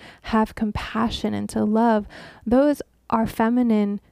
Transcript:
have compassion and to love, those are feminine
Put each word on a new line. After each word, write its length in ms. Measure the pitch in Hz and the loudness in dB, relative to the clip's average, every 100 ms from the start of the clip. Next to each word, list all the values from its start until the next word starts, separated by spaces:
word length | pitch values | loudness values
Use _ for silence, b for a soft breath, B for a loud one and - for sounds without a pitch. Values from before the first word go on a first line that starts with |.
| B B | B B
have 320 | - 226 220 | -2 0 0
compassion 800 | - 214 - - 226 226 - 208 | -2 -4 -4 -6 -4 -4 -2 -4
and 140 | 208 208 | -4 -4
to 140 | 220 | -2
love, 420 | 214 220 233 214 208 B B B - | 0 2 2 2 -2 B B B 0
those 340 | 247 294 285 - _ - | 4 4 0 -6 _ -4
are 160 | 226 226 | -2 -2
feminine 760 | - 226 240 240 214 202 202 - | 0 0 2 2 2 2 -4 -10